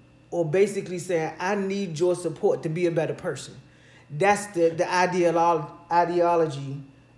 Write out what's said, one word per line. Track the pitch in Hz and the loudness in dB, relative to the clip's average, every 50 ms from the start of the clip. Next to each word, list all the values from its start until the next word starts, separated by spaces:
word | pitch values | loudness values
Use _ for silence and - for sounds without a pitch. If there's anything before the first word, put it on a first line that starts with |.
| - - _ _ _ _ | -20 -20 _ _ _ _
or | - 170 165 | -4 -2 -2
basically | 156 147 190 202 208 214 196 160 156 180 180 | 2 2 2 2 2 0 -2 -6 -6 -8 -8
saying, | - 185 180 160 160 156 156 - | -4 -2 -2 -2 -2 -2 -4 -4
"I | 180 190 208 | -4 -2 -2
need | 202 190 190 196 202 202 175 160 143 | -2 -2 -2 -4 -4 -4 -6 -4 0
your | 175 180 175 | 0 0 0
support | 170 175 165 151 - - 196 139 139 - | 0 -2 -6 -4 0 0 0 0 0 -2
to | 165 | -4
be | 156 175 180 | -2 -2 0
a | 170 | 0
better | 165 165 156 143 139 | 0 0 -2 -2 -4
person." | - - 180 139 131 - - - - - - - - - - - - - - | -6 -6 -8 -8 -8 -10 -14 -18 -20 -20 -20 -20 -20 -20 -20 -20 -20 -18 -12
That's | 143 151 185 202 202 196 - - | -4 0 2 4 4 2 0 -4
the, | - 170 165 165 | 0 2 2 2
the | 165 165 175 | 2 0 0
ideolo-, | - 180 180 185 175 170 185 170 170 165 170 165 170 170 160 151 - - - - - | 0 2 2 2 2 2 2 2 4 4 4 4 4 2 2 -2 -6 -12 -14 -6 0
ideology | 170 175 175 170 175 175 170 170 175 170 160 151 139 139 139 139 139 139 - - - - - - - | 2 2 2 2 2 2 2 4 4 2 2 0 -2 -4 -8 -10 -10 -10 -12 -16 -20 -20 -20 -20 -20